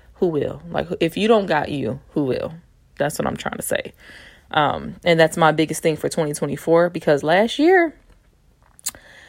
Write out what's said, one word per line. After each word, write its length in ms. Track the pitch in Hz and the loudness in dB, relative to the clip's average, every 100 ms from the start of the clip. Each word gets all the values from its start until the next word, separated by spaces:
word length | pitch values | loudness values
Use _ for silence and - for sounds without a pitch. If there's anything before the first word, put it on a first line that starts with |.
| _ | _
who 140 | - 180 | -4 -2
will? 340 | 151 - 139 170 | 0 -4 -6 -10
Like, 180 | 160 160 - | -6 -4 -2
if 200 | 165 175 | -2 0
you 100 | 214 | 2
don't 160 | 226 | 2
got 240 | 190 151 - | 2 -2 -2
you, 320 | 143 139 135 - | -4 -6 -6 -8
who 100 | 156 | -4
will? 300 | 139 - - 165 - _ _ - | -2 -2 -6 -12 -20 _ _ -6
That's 220 | 147 - | -4 -2
what 80 | 135 | -4
I'm 100 | - | -4
trying 200 | - - | -8 -8
to 60 | |
say. 300 | - - - - - - - - _ | -4 -4 -6 -14 -20 -20 -20 -20 _
Um, 460 | - 143 156 - - | 0 0 0 -8 -4
and 160 | 175 165 | 2 4
that's 160 | 160 175 | 4 4
my 160 | 160 | 4
biggest 300 | 156 156 156 | 4 0 0
thing 140 | 165 151 | -2 -2
for 120 | 143 | -4
twenty 240 | - 151 | -2 -4
twenty-four, 560 | 147 147 143 - 165 175 | -2 -6 -4 2 2 2
because 340 | 170 165 143 | 0 0 2
last 360 | 147 180 226 - | 4 2 2 2
year, 360 | 311 370 330 - _ _ _ _ _ _ _ _ - - - - | 4 4 2 -2 _ _ _ _ _ _ _ _ -12 -12 -18 -20